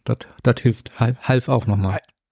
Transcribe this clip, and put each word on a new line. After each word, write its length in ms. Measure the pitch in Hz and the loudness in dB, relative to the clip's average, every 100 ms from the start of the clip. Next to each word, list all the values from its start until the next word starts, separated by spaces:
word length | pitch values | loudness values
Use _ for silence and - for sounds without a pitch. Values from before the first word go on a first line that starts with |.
das, 160 | - 120 - - | -6 -6 -6 -2
das 120 | - 117 | 0 2
hilft, 360 | 123 110 - - | 2 0 -6 -2
hal-, 200 | 120 123 | -2 0
half 300 | - 131 - | 0 0 2
auch 160 | 127 110 | 0 0
nochmal. 320 | 101 95 98 - _ _ | 0 0 -4 -8 _ _